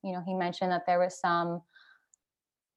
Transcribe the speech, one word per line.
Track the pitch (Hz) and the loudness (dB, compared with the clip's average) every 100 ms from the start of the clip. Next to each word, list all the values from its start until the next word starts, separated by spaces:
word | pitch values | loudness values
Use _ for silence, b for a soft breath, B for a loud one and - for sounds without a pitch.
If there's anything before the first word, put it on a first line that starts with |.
you | 196 | -6
know, | 180 175 | -6 -4
he | |
mentioned | 185 175 170 185 | -2 -2 0 0
that | 175 175 | 0 2
there | 175 | 2
was | 180 - | 2 0
some, | 180 170 170 170 - b b b b _ _ _ _ _ _ | 0 2 0 -4 -8 b b b b _ _ _ _ _ _